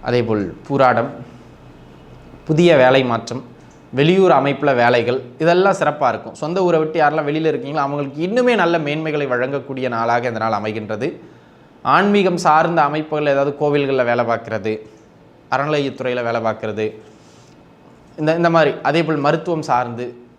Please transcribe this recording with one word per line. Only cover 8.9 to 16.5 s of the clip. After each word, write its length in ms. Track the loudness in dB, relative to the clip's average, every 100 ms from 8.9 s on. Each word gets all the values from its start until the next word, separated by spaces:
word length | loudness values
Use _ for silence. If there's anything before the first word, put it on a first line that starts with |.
| -4 -4 -4 -2
வழங்கக்கூடிய 560 | -2 -2 -4 -6 -6 -4 -2
நாளாக 320 | 0 0 -2
இந்த 100 | -4
நாள் 140 | -2 -2
அமைகின்றது. 500 | -4 -8 -8 -6 -6 -8 -20 -20 -20 -20 -20 -8 2 4
ஆன்மீகம் 440 | 4 4 2 2 4
சார்ந்த 360 | 4 4 2 0
அமைப்புகள், 420 | 0 -4 -2 0
ஏதாவது 200 | 2 0 0
கோவில்கள்ல 460 | 0 0 0 0 0
வேலை 140 | 0 0
பார்க்கறது, 420 | -2 -4 -6 -4 -6 -10 -20 -20 -20 -20 -20 -6 -4
அறநிலையத்துறையில 680 | 0 -2 -2 -4 -4 -4 -2
வேலை 120 | -2
பார்க்கறது, 400 | -2